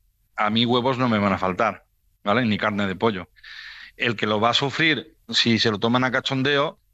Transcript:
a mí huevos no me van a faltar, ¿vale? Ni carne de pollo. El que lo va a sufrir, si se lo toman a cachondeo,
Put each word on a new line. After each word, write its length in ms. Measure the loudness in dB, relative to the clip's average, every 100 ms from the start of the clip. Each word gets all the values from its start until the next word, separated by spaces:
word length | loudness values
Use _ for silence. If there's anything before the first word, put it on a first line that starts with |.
| _ _ _ -4
a 120 | 0
mí 160 | 2
huevos 320 | 2 2 2 0
no 120 | 2
me 100 | 2
van 140 | 2
a 60 | 2
faltar, 460 | 0 0 0 -2 _ _ _ _
¿vale? 220 | -2 0 2
Ni 100 | 0
carne 300 | 0 -2 -2
de 80 |
pollo. 340 | 0 -2 -2 -8 _ -20 -20 -18 -20 -20 -6
El 180 | -4
que 140 | -2 0
lo 100 | 2
va 120 | 2
a 40 |
sufrir, 640 | 2 0 0 0 0 -4 _ -6
si 300 | 0 2 2
se 140 | 2
lo 80 | 0
toman 240 | 0 0
a 80 | 0
cachondeo, 640 | -2 -2 -2 0 0 -2 -6 _